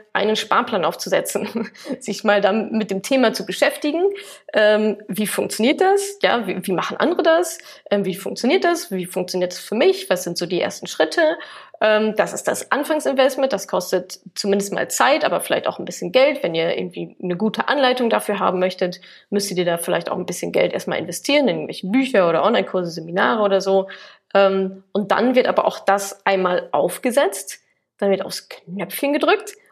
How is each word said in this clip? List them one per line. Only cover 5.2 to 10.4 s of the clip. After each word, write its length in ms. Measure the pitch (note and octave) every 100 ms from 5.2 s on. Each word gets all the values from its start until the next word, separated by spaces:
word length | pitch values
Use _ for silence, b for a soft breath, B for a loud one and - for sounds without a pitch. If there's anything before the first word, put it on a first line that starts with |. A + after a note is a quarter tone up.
| G#3
funktioniert 540 | - G3 - A3+ D#4
das? 380 | F#4 G4+ G4+ -
Ja, 240 | - A#3+ G3+
wie, 180 | F#3+
wie 80 | F#3
machen 240 | F3 - -
andere 280 | B3+ F4
das? 340 | E4 E4 F4 - B B -
Ähm, 140 | G3+
wie 100 | F#3+
funktioniert 480 | F3+ - G3 A#3 C#4+
das? 300 | E4+ E4+ -
Wie 140 | F#3+ F3
funktioniert 460 | F#3+ F3+ F#3 F3+
das 60 | -
für 160 | -
mich? 340 | G#3+ F4 F#4 -
Was 120 | F3+
sind 160 | F3
so 80 | F3